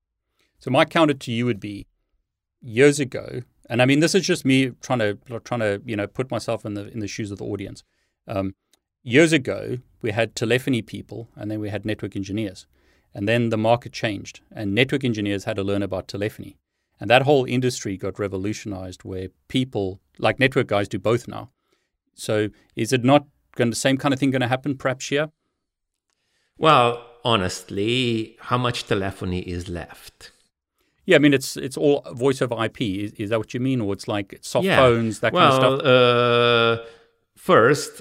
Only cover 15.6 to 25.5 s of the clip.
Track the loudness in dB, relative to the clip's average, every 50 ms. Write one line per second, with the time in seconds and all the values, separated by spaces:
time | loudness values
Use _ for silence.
15.6 | -2 -2 -2 -2 -2 -4 -4 -8 -8 -8 -8 -6 -6 -6 -6 -8 -18 -20 -20 _
16.6 | _ _ _ _ _ _ _ -10 0 4 4 4 6 6 4 4 2 2 -2 0
17.6 | 0 0 -2 -2 -6 -8 -8 -6 -8 -8 -6 -6 -6 -6 -4 -4 -4 -4 -6 -6
18.6 | -8 -10 -10 -10 -10 -14 -14 -16 -14 -12 -10 -10 -10 -10 _ _ _ _ -2 -2
19.6 | -2 0 -2 -4 -4 -4 -6 -8 _ _ _ -2 -2 -2 0 2 0 2 2 2
20.6 | 0 2 0 0 0 -2 -4 -4 0 0 0 0 -2 -6 -12 -12 -12 -14 _ _
21.6 | _ _ _ _ _ _ _ _ _ _ _ -14 -6 -2 0 0 0 -2 -4 _
22.6 | _ _ -8 -6 -4 0 0 2 4 4 4 4 4 _ _ _ _ _ _ -2
23.6 | -2 -2 0 0 0 0 0 0 0 -2 -2 0 0 0 0 0 0 0 -2 -2
24.6 | -2 -6 -8 -4 -4 -4 -4 -4 -6 -4 -2 -2 -2 -4 _ _ _ _